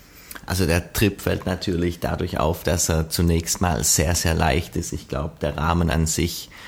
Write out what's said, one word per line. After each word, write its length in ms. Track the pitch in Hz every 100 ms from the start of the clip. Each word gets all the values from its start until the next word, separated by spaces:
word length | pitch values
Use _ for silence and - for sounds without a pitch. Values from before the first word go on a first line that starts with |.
| - - - - -
Also 200 | 90 85
der 260 | 87 -
Trip 300 | - 104 101
fällt 240 | 92 90 95
natürlich 540 | 92 - 85 87 85
dadurch 380 | - - 90 -
auf, 260 | 76 78
dass 260 | - 90 -
er 180 | 82 80
zunächst 540 | - 85 82 - -
mal 200 | 90 62
sehr, 320 | - - 78
sehr 200 | 85 85
leicht 420 | 80 80 69 - 85
ist. 160 | 82
Ich 160 | 78 -
glaub, 320 | 65 80 -
der 160 | 76 71
Rahmen 340 | 80 85 85
an 160 | 80 80
sich, 440 | - 85 - - -